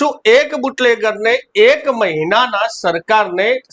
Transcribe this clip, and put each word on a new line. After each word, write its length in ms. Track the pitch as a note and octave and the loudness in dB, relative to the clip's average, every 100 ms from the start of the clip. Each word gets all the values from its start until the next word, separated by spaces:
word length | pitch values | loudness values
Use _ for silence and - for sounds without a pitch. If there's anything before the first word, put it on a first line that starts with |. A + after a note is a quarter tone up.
છું, 200 | D4 - | -4 0
એક 300 | G#3+ B3 D4+ | 2 4 2
બુટલેગરને 840 | D4 C4 - B3 A3+ G#3+ G3+ A3 B3+ - | -4 -6 -2 0 0 -2 -2 -2 -2 -2
એક 340 | G3+ A3+ D4+ D4+ | 2 4 4 -2
મહિનાના 800 | A#3 G3 D#3 D#3+ G#3+ B3 G#3 - | -2 -2 -2 0 0 0 -2 -6
સરકારને, 920 | - F3+ E3+ - G#3+ G3 F3 G#3+ B3+ - | -4 -4 -4 0 0 0 -2 -2 -4 -6